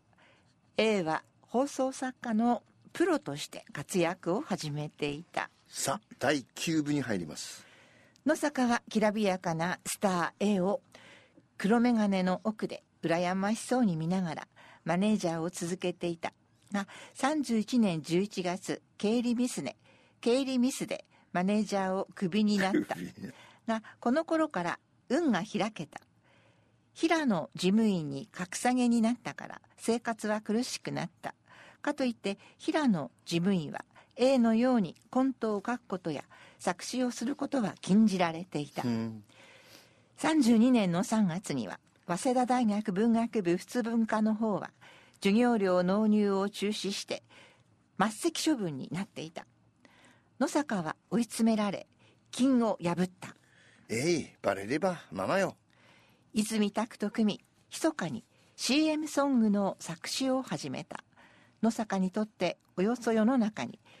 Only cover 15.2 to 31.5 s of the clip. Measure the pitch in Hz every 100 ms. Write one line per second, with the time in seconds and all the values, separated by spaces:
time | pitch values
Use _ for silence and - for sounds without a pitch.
15.2 | 175 165 165 - 170 180 180 180 175 170
16.2 | - - _ _ _ 202 196 - - -
17.2 | 277 311 254 226 208 247 214 160 143 170
18.2 | 202 - 175 185 - 147 - - 208 233
19.2 | 240 240 247 - 139 - _ _ _ _
20.2 | 233 254 269 262 247 - - - - _
21.2 | _ 175 185 208 214 202 190 190 - -
22.2 | 185 196 214 208 190 202 - 165 180 -
23.2 | - - - - - 220 - - 240 285
24.2 | 330 320 311 185 170 - _ _ - 262
25.2 | 330 190 185 160 208 - 160 - - _
26.2 | _ _ _ _ _ _ _ - 330 330
27.2 | 285 175 - - 180 214 226 185 151 139
28.2 | - - 180 - 247 254 247 233 220 247
29.2 | - 139 - - - - - 233 233 226
30.2 | 214 214 214 214 254 - - 143 160 -
31.2 | - - _